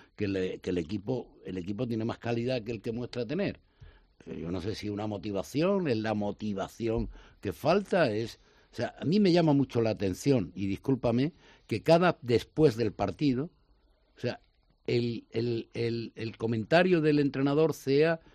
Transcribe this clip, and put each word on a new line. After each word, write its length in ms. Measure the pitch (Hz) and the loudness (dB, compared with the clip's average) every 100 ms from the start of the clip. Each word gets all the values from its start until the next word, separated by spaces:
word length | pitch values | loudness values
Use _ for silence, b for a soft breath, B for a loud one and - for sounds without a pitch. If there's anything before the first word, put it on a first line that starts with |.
| B - | B -6
que 100 | 101 | -2
le-, 320 | 95 92 - | -2 -2 -4
que 120 | 95 | -4
el 80 | 90 | -4
equipo, 500 | 78 101 101 127 - - - | -4 -6 -4 -6 -6 -16 -10
el 120 | 92 | -8
equipo 280 | 87 104 123 | -6 -6 -4
tiene 180 | 113 | -4
más 140 | 113 101 | -4 -4
calidad 440 | 117 117 120 127 | -4 -2 -2 -4
que 80 | 107 | -6
el 100 | 113 | -8
que 80 | 120 | -8
muestra 340 | 117 123 123 | -8 -8 -8
tener. 360 | 113 165 196 - b b b b b _ - | -6 -4 -4 -6 b b b b b _ -14
Eh, 120 | 78 | -10
yo 120 | 80 | -6
no 80 | 92 | -6
sé 160 | 95 - | -6 -6
si 120 | 104 | -8
una 200 | 101 107 | -6 -6
motivación, 800 | 101 107 95 - 139 175 202 160 | -6 -4 -6 -4 -2 0 0 0
es 80 | 110 | -2
la 180 | 110 | -2
motivación 960 | 104 104 101 107 95 92 - 113 117 104 B B B | -2 -4 -4 -6 -6 -6 -4 -2 -2 -4 B B B
que 120 | 101 | -8
falta, 560 | - 135 190 196 190 139 | -2 2 2 2 2 2
es, 260 | 107 117 - b b b | 0 -4 -10 b b b
o 60 | - | -8
sea, 180 | 117 - | -8 -4
a 40 | |
mí 140 | 113 202 | 0 4
me 140 | 196 | 6
llama 200 | 175 160 | 6 6
mucho 280 | 143 127 120 | 4 4 2
la 100 | 113 | 0
atención, 640 | 101 98 90 143 131 82 | 0 -2 0 2 2 0
y 120 | 92 98 | -4 -4
discúlpame, 680 | 98 - 123 123 117 147 b b b - | -2 -2 0 2 2 0 b b b -8
que 160 | 110 | -2
cada, 340 | - 170 180 - | 4 6 6 2
después 540 | 120 113 - - 156 110 | 2 2 2 4 4 4
del 160 | 110 | -2
partido, 580 | - 98 - 147 123 165 - _ _ _ _ _ _ | -2 -4 0 0 0 -4 -12 _ _ _ _ _ _
o 40 | |
sea, 200 | 120 - _ _ _ _ - | -8 -8 _ _ _ _ -2
el, 400 | 120 120 113 - | -2 0 -6 -6
el, 380 | 117 120 117 - | -4 -2 -4 -6
el, 380 | 120 117 117 110 | -6 -4 -4 -8
el 220 | - 113 - | -10 -12 -6
comentario 640 | 113 113 104 165 185 175 | -4 -2 2 4 6 4
del 180 | 151 147 | 4 4
entrenador 520 | 143 135 143 143 160 | 2 0 0 2 2
sea: 460 | - 135 139 160 165 b | 0 0 4 4 0 b